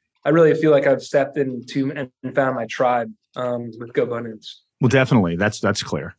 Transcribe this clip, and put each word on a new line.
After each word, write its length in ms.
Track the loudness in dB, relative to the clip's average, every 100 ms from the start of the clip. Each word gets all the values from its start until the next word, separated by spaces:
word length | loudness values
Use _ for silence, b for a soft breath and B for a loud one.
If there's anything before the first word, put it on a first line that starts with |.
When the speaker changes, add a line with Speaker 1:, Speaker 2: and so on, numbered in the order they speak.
| _ _
Speaker 1:
I 60 | 2
really 240 | 4 6
feel 180 | 4 4
like 140 | 4 4
I've 140 | 0
stepped 340 | 0 -2 0 -2
into 560 | -4 -4 -6 -4 -4
and, 180 | -4 -10 _
and 100 | -6
found 220 | -2 -2 -2
my 100 | -6
tribe, 460 | -2 0 0 -2 -10 _ -8
um, 340 | -6 -6 -8 -12
with 140 | -6
GoBundance. 540 | -2 -2 -4 -8 -14 -18 -20 _ -2
Speaker 2:
Well, 80 | 2
definitely. 480 | 4 4 2 2 0
That's, 240 | -2 0
that's 220 | -2 -2
clear. 320 | -4 -6 -8